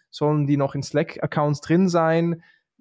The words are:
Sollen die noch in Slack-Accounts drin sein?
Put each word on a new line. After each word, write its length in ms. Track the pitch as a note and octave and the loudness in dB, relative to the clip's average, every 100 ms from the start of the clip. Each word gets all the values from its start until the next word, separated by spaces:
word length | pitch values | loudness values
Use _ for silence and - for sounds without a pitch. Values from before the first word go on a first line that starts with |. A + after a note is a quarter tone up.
| _ | _
Sollen 360 | - D3 D3+ C#3 | -4 0 2 2
die 100 | C#3+ | 0
noch 180 | C#3 C#3 | 0 -4
in 80 | |
Slack-Accounts 800 | C3+ C#3+ - - C#3+ D#3+ D3 C#3+ | -4 -2 -2 -6 -6 -2 -2 -2
drin 260 | - E3+ F#3+ | 0 2 4
sein? 520 | E3+ D#3+ E3 E3+ E3 - _ _ _ | 2 2 2 0 -4 -10 _ _ _